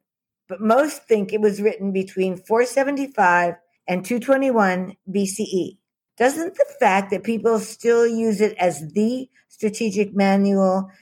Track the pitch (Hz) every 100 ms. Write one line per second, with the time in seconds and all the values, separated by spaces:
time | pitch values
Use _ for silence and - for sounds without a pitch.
0 | _ _ _ _ - 185 214 247 294 -
1 | - 220 220 214 214 196 208 180 196 190
2 | 190 190 185 180 - 226 247 269 269 285
3 | 269 - 185 175 175 165 _ _ - 180
4 | 190 240 240 269 269 233 196 180 180 -
5 | - 190 196 - 196 185 165 - _ _
6 | _ - 247 311 339 - 539 - 220 190
7 | 196 185 220 226 214 220 196 - 233 233
8 | 233 226 226 196 214 - 180 147 156 208
9 | 220 254 262 _ _ _ 214 208 220 196
10 | 202 202 196 196 196 196 190 185 190 -